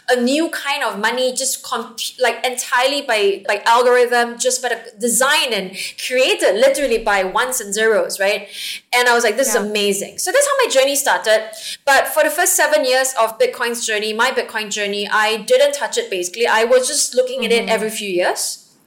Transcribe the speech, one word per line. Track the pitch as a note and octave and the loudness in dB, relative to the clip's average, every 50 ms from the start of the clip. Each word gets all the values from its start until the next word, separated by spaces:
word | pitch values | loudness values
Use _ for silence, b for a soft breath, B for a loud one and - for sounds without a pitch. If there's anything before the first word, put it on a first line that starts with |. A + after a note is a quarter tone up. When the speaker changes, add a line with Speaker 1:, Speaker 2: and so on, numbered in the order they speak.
| B B | B B
Speaker 1:
a | B3+ B3 | 0 2
new | A#3+ B3+ C#4 D#4 E4 D#4+ | 2 2 2 2 0 -2
kind | - - - C#4 C#4+ C#4+ C4+ | -4 -6 -4 -4 -4 -2 -4
of | A3 G3 G3 | -4 -4 -2
money, | G#3+ A3+ A#3+ B3+ C4 B3+ B3+ | -2 -2 0 0 -2 -2 -2
just | - C5 - - - - | -2 -4 -4 -6 -6 -8
comp-, | - B3+ A3+ A3+ A3+ - - - - - - | -8 -8 -8 -8 -8 -10 -10 -10 -10 -4 -2
like, | B3 A#3 A#3 - - | 0 0 0 -2 -4
entirely | B3+ B3 B3 - - C4+ B3 B3+ C#4 C#4+ C#4+ | -6 -4 -6 -4 -2 0 2 2 2 0 -2
by, | C#4 B3+ A3+ G#3+ G3+ G3 G3 G3 - - | -2 -2 0 2 2 2 0 0 -2 -4
by | G#3 G3+ - | -4 0 2
algorithm, | - A#3+ A#3+ B3 B3 B3 B3 B3 A#3 A#3+ A#3+ A#3+ A#3 A#3 A#3+ | 2 4 4 4 4 4 4 4 4 2 2 0 0 -2 -4
just | - B3+ B3 - | -2 -2 -2 -2
by | B3+ A#3+ | -2 -4
the | A#3 A3+ - - - G3+ | -4 -6 -8 -12 -8 -4
design | A3+ A#3+ - B3 C4 C#4 D4+ D#4+ D#4 C4 A3 | -2 0 0 2 2 2 2 2 0 0 -2
and | G3 F#3 F#3 F#3+ B B B B B - | -4 -4 -6 -8 B B B B B -6
created | - B3+ B3+ C4 E4+ G#4 F4 E4+ B3 F#3 | -2 0 2 2 2 2 2 2 2 2
literally | G#3 B3+ C#4 C4+ D4+ C#4+ B3 A3+ A3 | 4 4 4 4 2 0 0 0 0
by | A3+ G#3+ G3+ G3 F#3+ | 0 0 0 0 0
ones | F#3 F#3 G#3+ B3 B3+ B3 - | 0 0 -2 -2 -2 -4 -6
and | G#3+ G3+ F#3+ | -6 -4 -2
zeros," | G#3+ A3 A3 A3 F#3+ E3+ - - - | 0 2 2 4 2 0 -2 -2 -2
right? | G3 G3 D#4+ - - B B B B B B B B B - | 0 0 0 -2 -4 B B B B B B B B B 0
And | B3 B3 B3+ | 2 4 4
I | A#3+ | 4
was | A#3+ A#3 | 4 2
like, | A3 G#3+ A#3+ | 2 2 0
"This | C4+ C4 | 0 0
is | - | 0
Speaker 2:
Yeah. | A#3 | 0
Speaker 1:
amazing." | G3+ G#3 G#3+ G#3 G3+ G3+ G3 G3 D#3 - - - | -2 -2 -2 0 0 0 0 -2 -4 -10 -10 -8
So | - F4+ | -4 0
that's | G4+ C#5 C#5+ | 2 2 2
how | C#5 C#5 C5+ B4 | 2 2 0 0
my | - | 2
journey | - C4+ C4 C#4 C#4+ C4+ | 2 2 2 2 0 0
started. | - A#3 F#3+ F3+ F3+ A3 G#3+ A3 A3 - B B B B B B B | 0 0 0 0 2 2 2 2 0 -4 B B B B B B B
But | C#4+ C#4 C4 - - | 2 2 2 2 2
for | - D4+ | 2 0
the | D4+ D4+ | 2 2
first | D4+ F4 F4 F4 - | 2 0 0 0 2
seven | - C#4 D4 D4+ D4+ C#4 | 2 2 2 2 2 2
years | B3+ B3+ C4 C4 B3+ - - | 2 2 2 2 0 0 0
of | A3+ A3+ A3+ - | 0 0 0 0
Bitcoin's | - B3 A#3+ - A#3+ A#3 A#3 A#3 - A3+ | 0 0 0 -2 -4 -4 -4 -4 -4 -4
journey, | G#3+ G#3 G#3 G#3+ G#3+ | -2 -2 -2 -2 -2
my | A3 A#3+ C4 | 0 0 0
Bitcoin | B3 A#3 A3 - - A3 G#3+ G3+ | 0 -2 -4 -4 -4 -8 -6 -6
journey, | G3+ G#3+ G#3 G3+ G3+ G3+ G3+ - | -4 -4 -4 -2 -2 -4 -2 0
I | - G#3+ G#3+ G#3+ A3 A3 | 0 2 2 2 0 -2
didn't | - - B3+ C4 C#4+ C#4+ C#4+ | 0 2 4 4 4 4 2
touch | - A#3 G#3 - B3 | -2 -4 -4 -2 -4
it | A3+ - | -4 -4
basically. | G3 F3+ F3 F3 - - A#3 - | -4 -6 -6 -6 -4 -2 0 2
I | - A3 A3+ | 2 2 4
was | A3+ B3+ B3+ B3+ | 4 4 4 4
just | B3+ D4+ C#4+ - - - | 2 -2 -2 -2 0 0
looking | B3 B3+ B3 B3+ C4 A#3 | 0 0 0 -2 -4 -2
at | A#3 | 0
it | A#3 A#3 | 0 0
Speaker 2:
Mm-hmm. | G3 G3 A3 | 2 0 0
Speaker 1:
every | G#3 G#3+ A3 | 0 -2 -4
few | G#3+ - G#3+ G3+ | -6 -6 -6 -4
years. | F3+ F3 F#3 C4 G#4 - - - - - - _ _ _ _ | -2 0 0 0 -2 -2 -4 -6 -8 -10 -14 _ _ _ _